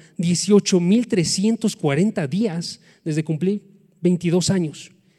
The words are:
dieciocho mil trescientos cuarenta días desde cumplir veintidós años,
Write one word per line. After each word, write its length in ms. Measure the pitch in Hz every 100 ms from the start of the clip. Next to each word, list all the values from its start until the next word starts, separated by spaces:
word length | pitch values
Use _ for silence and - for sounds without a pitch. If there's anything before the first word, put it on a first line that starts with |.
| - -
dieciocho 640 | 170 175 - 208 196 185
mil 280 | 175 220 240
trescientos 680 | 214 156 - 214 226 208 -
cuarenta 520 | 151 139 214 214 143
días 540 | 175 220 165 165 - _ _ 165
desde 180 | 156
cumplir 380 | 156 151 180 208 - - _ _
veintidós 480 | 180 175 175 175 165
años, 420 | 196 160 - - _ _